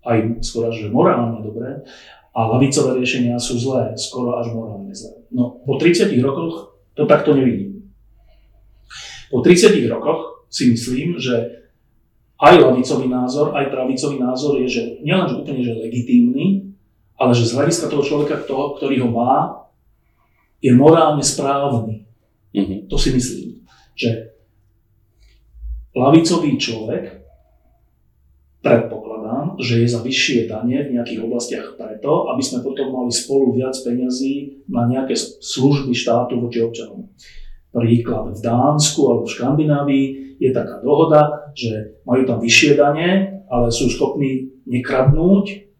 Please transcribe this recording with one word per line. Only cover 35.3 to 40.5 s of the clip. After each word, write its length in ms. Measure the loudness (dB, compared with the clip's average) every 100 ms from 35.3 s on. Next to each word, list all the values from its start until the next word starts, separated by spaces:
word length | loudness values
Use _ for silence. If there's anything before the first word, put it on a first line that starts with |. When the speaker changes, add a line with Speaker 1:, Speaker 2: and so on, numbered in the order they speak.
| -12
Speaker 1:
služby 560 | -10 0 2 2 0 -2
štátu 400 | 0 0 0 -4
voči 240 | -4 -2
občanom. 480 | -4 -4 -14 -16 -18 _ -20 -18 -16 -18 _
Príklad, 640 | -2 2 2 0 -6 -6 -6
v 40 |
Dánsku 580 | -2 2 2 2 0 2 2
alebo 160 | 2
v 80 | -2
Škandinávii 720 | -4 -2 0 2 0 2 0 0 -6 -14 -2
je 120 | 0